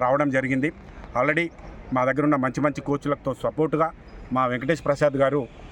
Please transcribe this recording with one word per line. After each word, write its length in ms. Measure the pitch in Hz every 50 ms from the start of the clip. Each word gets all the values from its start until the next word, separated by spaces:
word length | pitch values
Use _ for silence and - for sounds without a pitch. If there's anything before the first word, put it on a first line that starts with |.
| 127
రావడం 260 | 123 135 143 147 143 127 131
జరిగింది. 340 | 131 127 135 131 131 160 - - - - - - - - - -
Already 280 | 127 147 156 160 170 165 - - - - - - - - 127
మా 60 | 127 127 131
దగ్గర 140 | 135 139 147 147
ఉన్న 100 | 151 135 127
మంచి 160 | 131 123 131 135 151
మంచి 140 | 139 - - -
కోచ్లతో 440 | 143 143 - 143 143 - - 135 127 - -
సపోర్టుగా 440 | 117 107 143 156 151 160 151 160 160 - - - - - - - - 123 127
మా 80 | 131 123 123
వెంకటేష్ 320 | 123 127 135 165 - - -
ప్రసాద్ 280 | 143 - 151 147 135 135 139
గారు 180 | 135 143 147 123 - - - - -